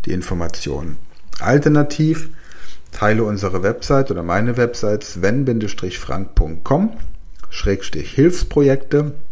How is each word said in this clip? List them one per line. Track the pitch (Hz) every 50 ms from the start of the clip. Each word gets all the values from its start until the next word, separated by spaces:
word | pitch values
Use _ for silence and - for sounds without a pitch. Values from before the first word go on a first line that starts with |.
| -
die | -
Informationen. | 90 92 85 - 90 87 85 - - - - 76 67 71 80 - - - - - - - - - - -
Alternativ | - 95 131 147 143 156 151 147 143 - - - 156 156 160 160 - - - - - - - - - - - - - -
teile | - - 107 104 110 110 113
unsere | 104 104 95 101 92 95 92
Website | 87 101 117 - - - 143 139 131 -
oder | 95 90 82
meine | 85 87 101 110 123 117
Website | 123 120 117 120 - 110 104 107 101 -
sven | - - 92 90 101 117 139 139
bindestrich | 127 117 113 107 101 - - - 92 - -
frank | - - - 95 98 - -
punkt | - 170 78 80 - -
com | - 135 165 202 226 - - - - - - - - - - - -
schrägstrich | - - - 104 98 - - - - 76 - -
hilfsprojekte | - 127 143 180 175 - - - - 151 143 135 135 135 - - 143 147 151 147 - - - -